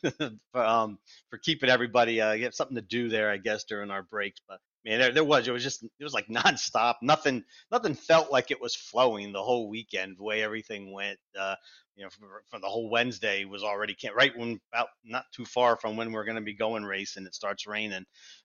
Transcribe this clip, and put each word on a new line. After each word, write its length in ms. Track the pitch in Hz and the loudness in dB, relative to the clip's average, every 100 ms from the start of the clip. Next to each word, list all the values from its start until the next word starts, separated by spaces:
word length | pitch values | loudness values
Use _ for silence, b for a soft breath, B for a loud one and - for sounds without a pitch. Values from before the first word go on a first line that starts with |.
<laughs> 360 | 156 - 139 107 _ | -4 -4 -8 -10 _
for, 120 | 123 | 0
um, 360 | 113 113 107 98 _ b b | 2 4 2 -4 _ b b
for 100 | 117 | -6
keeping 300 | - 147 127 | -2 2 4
everybody, 520 | 127 120 120 117 113 | 4 6 4 6 4
uh, 140 | 107 110 | 2 2
get 180 | 123 | 0
something 220 | - 139 120 | -4 -4 -6
to 60 | |
do 280 | 98 117 117 | -4 -2 0
there, 220 | 110 107 | 2 2
I 60 | 101 | 0
guess, 260 | 107 107 | -2 -2
during 260 | - 104 101 | -4 -8 -6
our 140 | 98 | -6
breaks. 360 | 90 107 101 - - | -6 -6 -6 -8 -20
But 120 | 95 _ _ 113 | -20 _ _ 0
man, 140 | 117 | 4
there, 120 | 127 | 4
there 120 | 143 | 6
was, 240 | 151 143 117 | 6 4 4
it 40 | |
was 120 | 123 | 0
just, 200 | 120 - | -2 -6
it 200 | 113 - | -12 -14
was, 100 | 147 | -6
like, 140 | 117 104 | -6 -2
<laughs> 20 | |
nonstop. 680 | 117 196 131 - 113 120 - | 2 2 2 0 2 2 2
Nothing, 420 | 127 156 143 123 - b b | 4 4 4 0 -4 b b
nothing 240 | 233 214 135 | -2 -2 -2
felt 360 | - 165 160 | 4 4 6
like 200 | 131 - | 2 0
it 100 | 131 | -2
was 140 | 120 - | -6 -8
flowing 560 | - 113 127 107 101 | -2 4 4 2 -4
the 100 | 98 | -4
whole 280 | 110 120 104 | 0 0 0
weekend, 480 | 113 110 95 95 92 | -8 -6 -6 -6 -8
the 60 | |
way 200 | 107 107 | -4 -2
everything 480 | 107 110 107 104 98 | -2 -4 -8 -12 -10
went. 260 | 98 101 101 _ 98 | -8 -8 -8 _ -6
Uh, 160 | 98 98 b b b - | -6 -6 b b b -20
you 80 | |
know, 60 | 98 | -18
for, 340 | 104 101 104 _ | -18 -20 -20 _
for 100 | 113 | -10
the 80 | 95 | -6
whole 220 | 113 113 | -4 0
Wednesday 540 | 117 123 104 110 98 | 0 0 -2 -2 -2
was 200 | 98 101 | -4 -6
already 300 | 104 101 104 98 | -4 -4 -4 -6
can-, 180 | 120 107 | -4 2
right 160 | 139 117 | 2 2
when, 220 | 117 110 _ | -6 -8 _
about 160 | 117 117 _ | -4 -4 _
not 220 | 113 123 - | -10 -8 -8
too 120 | - 113 | -14 -6
far 300 | 123 123 113 | 2 4 4
from 220 | 110 107 | 0 -4
when 140 | 117 | -4
we're 120 | 110 | -4
gonna 180 | 107 113 | -6 -6
be 120 | 107 | -6
going 300 | 101 110 110 | -4 -2 -2
racing, 420 | 101 98 101 98 95 | -4 -6 -6 -10 -12
it 100 | - | -8
starts 320 | 101 101 104 | -6 -6 -8
raining. 380 | 107 107 95 95 B B B | -6 -6 -8 -12 B B B